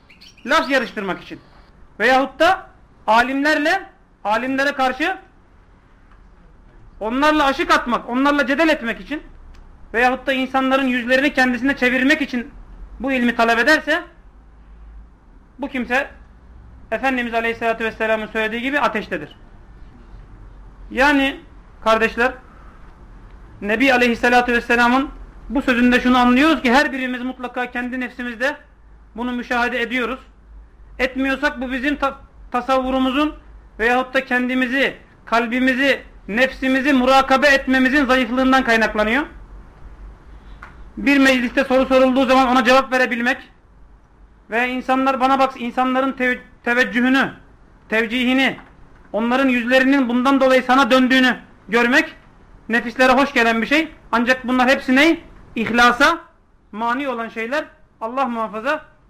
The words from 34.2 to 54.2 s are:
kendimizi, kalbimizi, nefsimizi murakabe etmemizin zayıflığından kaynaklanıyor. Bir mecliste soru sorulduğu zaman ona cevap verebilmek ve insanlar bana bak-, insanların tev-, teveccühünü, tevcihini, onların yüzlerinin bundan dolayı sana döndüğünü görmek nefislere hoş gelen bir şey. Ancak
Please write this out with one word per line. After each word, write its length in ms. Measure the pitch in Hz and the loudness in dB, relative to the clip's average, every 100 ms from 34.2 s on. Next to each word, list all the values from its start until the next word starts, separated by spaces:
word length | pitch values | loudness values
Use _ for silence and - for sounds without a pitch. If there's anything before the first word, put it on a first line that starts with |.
kendimizi, 720 | 262 247 247 254 254 262 233 - - - | -2 -2 -2 -2 -2 0 -2 -4 -16 -20
kalbimizi, 800 | - 226 240 247 254 254 277 240 - - - | -2 -2 0 0 0 2 0 0 -6 -18 -8
nefsimizi 640 | 208 262 - 262 269 262 | 0 0 0 -2 0 2
murakabe 540 | 269 254 269 262 262 294 | 2 4 4 4 4 4
etmemizin 580 | 269 269 262 254 285 | 4 2 2 2 2
zayıflığından 600 | 254 254 240 254 262 262 | 2 2 0 0 2 2
kaynaklanıyor. 640 | 254 226 214 214 214 247 330 - - - - - - - - - - - - - - - - - | 2 2 0 0 0 0 -4 -10 -20 -20 -20 -20 -20 -20 -20 -20 -20 -20 -20 -20 -20 -20 -18 -6
Bir 220 | 214 277 | 0 4
mecliste 460 | 269 254 240 - | 4 2 0 -2
soru 220 | 262 262 262 | 0 2 2
sorulduğu 400 | 262 262 254 254 | 4 4 2 4
zaman 220 | 262 254 | 4 4
ona 160 | 254 | 2
cevap 280 | 226 262 262 | 4 4 2
verebilmek 460 | 254 247 233 240 269 - _ _ - - - _ _ - _ - | 0 -2 -2 -2 -4 -8 _ _ -20 -20 -20 _ _ -20 _ -8
ve 180 | 214 247 | -4 -2
insanlar 520 | 254 247 262 269 262 | -4 -2 0 0 0
bana 180 | 254 269 | 2 2
bak-, 220 | 262 - | 0 -2
insanların 520 | 240 240 254 254 269 | -6 -2 0 0 -2
tev-, 260 | 262 254 247 - - | -2 -2 -4 -8 -10
teveccühünü, 680 | - 240 226 208 247 269 196 - - - - - - | -2 0 0 0 2 2 0 -6 -20 -20 -20 -20 -4
tevcihini, 680 | 220 226 240 247 262 262 - - - - - - | -2 -2 -2 0 2 0 -2 -12 -20 -20 -20 -10
onların 360 | 208 233 254 269 | -4 0 0 2
yüzlerinin 600 | 247 233 262 262 285 247 | 0 2 2 4 2 2
bundan 320 | 240 247 277 | 0 2 4
dolayı 220 | 262 254 | 4 4
sana 280 | 254 262 269 | 4 2 4
döndüğünü 460 | 262 254 262 254 - - - - | 4 4 4 2 0 -8 -20 -4
görmek 460 | 226 240 277 320 - - - - - - | 0 2 2 0 -6 -20 -20 -20 -20 -4
nefislere 440 | 226 233 226 262 | -4 -4 0 4
hoş 200 | 247 269 | 4 2
gelen 300 | 254 233 233 | 2 2 0
bir 40 | 220 | 0
şey. 220 | 294 320 - - | 0 0 -8 -4
Ancak 340 | 226 | -2